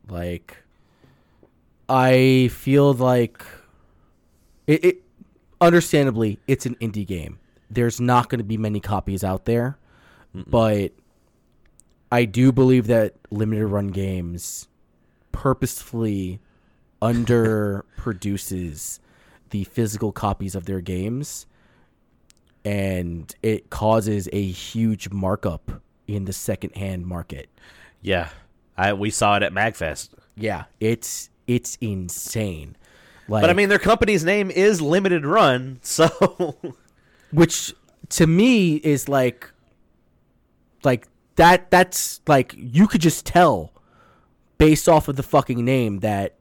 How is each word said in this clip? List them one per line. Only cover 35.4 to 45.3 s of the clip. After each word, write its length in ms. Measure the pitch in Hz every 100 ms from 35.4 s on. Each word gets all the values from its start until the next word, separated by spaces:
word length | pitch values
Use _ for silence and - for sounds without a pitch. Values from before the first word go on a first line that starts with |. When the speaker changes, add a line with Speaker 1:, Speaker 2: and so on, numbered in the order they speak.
| 165 127 131 127
Speaker 2:
<laughs> 40 |
so. 720 | - - 160 - 180 - 170 - 151 - _ _ _ _ _
Speaker 1:
Which, 420 | 151 165 - - - _ _ -
to 180 | - 160
me, 480 | 170 240 240 180 151
is 320 | 156 139 -
like, 420 | 139 127 - - _ _ _ _ _ _ _ _ _ _ _ _ _
like, 240 | 143 - _ _ _ -
that, 340 | 170 180 -
that's, 480 | 180 180 - - - -
like, 260 | 139 127 -
you 300 | 123 135 214
could 140 | 185
just 240 | 160 - -
tell 460 | 175 170 101 78 _ _ _ _ _ _ _ _ _
based 320 | 156 151 -
off 180 | 156 -
of 80 | 135
the 80 |
fucking 400 | -